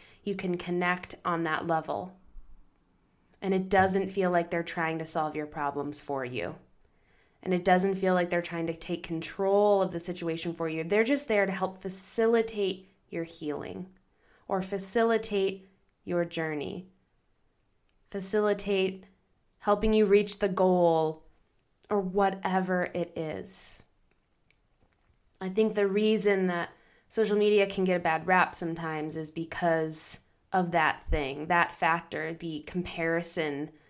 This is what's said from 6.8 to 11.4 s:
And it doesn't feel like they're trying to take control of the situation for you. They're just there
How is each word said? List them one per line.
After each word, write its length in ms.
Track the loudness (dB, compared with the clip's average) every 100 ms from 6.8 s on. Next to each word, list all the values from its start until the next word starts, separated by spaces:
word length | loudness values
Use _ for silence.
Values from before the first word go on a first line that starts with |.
| _ _ _ _ _ _ -4
And 80 |
it 100 | -2
doesn't 320 | 4 4 4 0
feel 200 | 2 2
like 160 | 2
they're 100 | -2
trying 240 | -4 -4 -6
to 60 |
take 300 | -6 -6 -8
control 800 | -6 -8 -6 -4 2 4 6 4
of 100 | 2
the 80 | -2
situation 540 | -6 -4 -4 -4 -4
for 140 | -4 -4
you. 160 | -4
They're 200 | 0 2
just 240 | 2 0 0
there 180 | 0